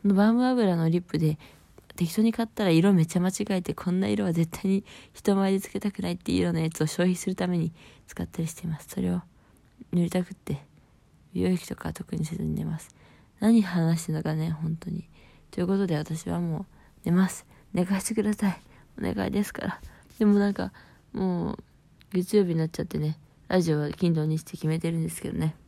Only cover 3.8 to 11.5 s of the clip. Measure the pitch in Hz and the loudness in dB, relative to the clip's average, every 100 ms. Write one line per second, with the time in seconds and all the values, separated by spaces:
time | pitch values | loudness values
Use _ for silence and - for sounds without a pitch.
3.8 | - 180 196 208 190 170 165 - 190 196 | -2 0 0 0 0 0 0 -2 0 0
4.8 | - - - - - 196 196 190 - 196 | -2 -20 -20 -4 0 2 2 0 -2 -6
5.8 | 208 - 185 175 - 180 175 165 160 - | -6 -4 -6 -6 -2 0 2 0 -2 0
6.8 | 156 - 180 180 - 185 180 175 160 - | -2 2 0 2 -4 -4 -2 0 -2 -6
7.8 | - - _ - - - 165 - 170 156 | -20 -20 _ -10 -8 -6 -6 -6 -8 -8
8.8 | - - 180 175 - _ _ _ _ _ | -8 -4 -2 -2 -4 _ _ _ _ _
9.8 | - 175 170 185 180 190 - 143 - _ | -2 0 2 0 -4 -10 -8 -8 -8 _
10.8 | _ _ _ _ _ 180 185 | _ _ _ _ _ -2 0